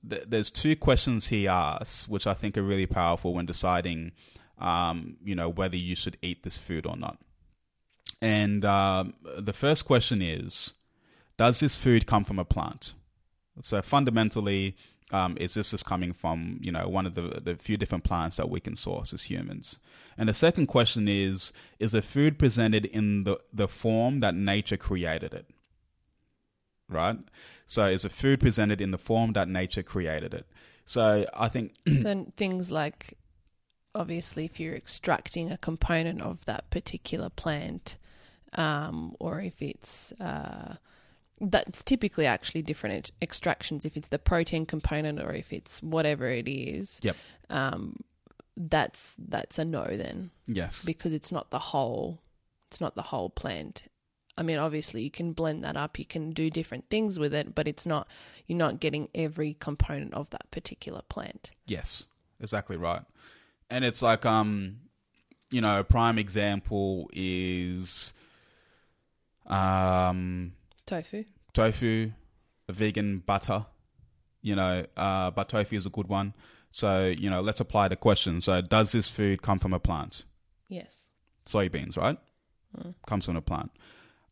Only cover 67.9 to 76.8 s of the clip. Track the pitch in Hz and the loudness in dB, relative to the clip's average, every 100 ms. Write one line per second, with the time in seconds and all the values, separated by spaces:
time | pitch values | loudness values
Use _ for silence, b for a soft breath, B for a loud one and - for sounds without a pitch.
67.9 | - - b b b b b b b b | -6 -6 b b b b b b b b
68.9 | b b _ _ _ - 98 95 95 92 | b b _ _ _ -2 2 4 4 4
69.9 | 92 92 92 90 90 87 - _ _ - | 4 4 2 -2 -4 -6 -12 _ _ -8
70.9 | 180 - 208 214 _ _ - 113 107 120 | -8 -6 -10 -10 _ _ 2 2 4 0
71.9 | 110 110 110 - _ _ _ - 92 107 | 0 0 -6 -18 _ _ _ -12 -2 0
72.9 | 104 104 98 87 98 - 101 107 - _ | 0 0 -2 0 0 0 -2 -2 -12 _
73.9 | _ - _ _ _ 107 98 92 90 82 | _ -20 _ _ _ -2 2 2 2 -2
74.9 | - 98 95 92 90 98 110 101 107 92 | -2 0 0 0 -2 -2 0 0 -2 -4
75.9 | - 95 98 98 - b b b - | -4 -2 0 -2 -6 b b b -2